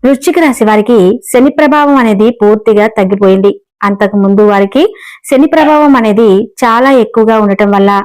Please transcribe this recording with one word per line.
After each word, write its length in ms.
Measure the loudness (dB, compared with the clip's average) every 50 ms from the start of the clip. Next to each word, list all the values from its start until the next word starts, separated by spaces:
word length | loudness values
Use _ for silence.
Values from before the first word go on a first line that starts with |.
| 0
వృశ్చిక 340 | 0 -2 0 -2 -2 -2 0
రాశి 260 | 0 0 0 -2 -2
వారికి 360 | 0 0 0 0 2 2 2 2 2 0 -2 -6 -4
శని 220 | 0 0 0 2 0 0
ప్రభావం 380 | 0 0 0 0 0 0 0
అనేది 320 | 0 0 0 0 0 0 0 0 0 0
పూర్తిగా 440 | 0 0 0 0 0 0 0 0 -2 -2 -2
తగ్గిపోయింది. 540 | -2 -2 -2 0 0 0 0 2 0 0 -2 -2 _ _ _ _ -4
అంతకు 340 | -4 -2 -2 -4 -4 -2
ముందు 260 | -2 0 0 2 2 2 2
వారికి 320 | 2 0 -2 -2 -2 -2 -2 -2 -4 -8 -20 -20 -20 -20 _ -4
శని 180 | 0 0 0 0 0
ప్రభావం 380 | 0 0 2 2 2 2 2 2
అనేది 340 | 2 0 0 0 2 2 2 2 0 -2 -4 _ -4 -4
చాలా 280 | -2 0 0 0 2 2 2 0
ఎక్కువగా 320 | 0 -2 -2 0 0 0 0
ఉండటం 300 | 0 -2 -2 -2 -2 -2
వల్ల 200 | 0 0 0 0 0 -2 -4